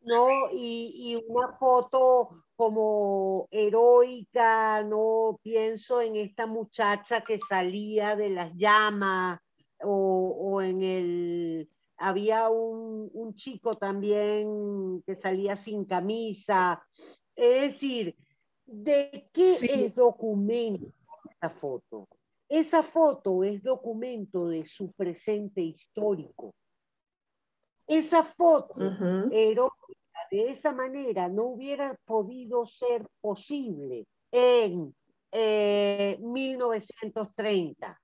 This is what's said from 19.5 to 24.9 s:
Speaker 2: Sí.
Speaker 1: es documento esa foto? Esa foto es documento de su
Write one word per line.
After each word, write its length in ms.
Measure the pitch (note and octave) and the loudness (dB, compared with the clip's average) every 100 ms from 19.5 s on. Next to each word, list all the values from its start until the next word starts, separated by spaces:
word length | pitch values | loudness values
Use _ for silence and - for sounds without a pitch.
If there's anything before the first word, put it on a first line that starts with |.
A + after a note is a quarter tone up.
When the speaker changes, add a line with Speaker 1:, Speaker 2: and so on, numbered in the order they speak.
| F4+ | 6
Speaker 2:
Sí. 120 | A#3+ | 2
Speaker 1:
es 240 | C#4 G#3 | 0 0
documento 1000 | A3 A#3+ - A3 G3+ G3+ A#3 A3+ F#3+ - _ _ - - | 4 4 4 -4 -2 0 0 -2 -6 -10 _ _ -20 -20
esa 220 | _ E3 | _ -10
foto? 580 | - C#3+ B2+ _ A2 F#2+ _ _ _ _ | -8 -8 -8 _ -16 -16 _ _ _ _
Esa 340 | D4+ D#4 E4 | 0 2 2
foto 640 | D#4 E4 D#4 C4 - F#3 | 2 4 4 4 -2 0
es 180 | G3 G3+ | 0 -2
documento 840 | G3 B3+ A#3 A3 B3 A#3+ G3+ F3+ E3+ | -4 -4 -4 -8 -8 -8 -6 -4 -4
de 160 | E3 | -4
su 260 | D#3 - F#3+ | -8 -12 -14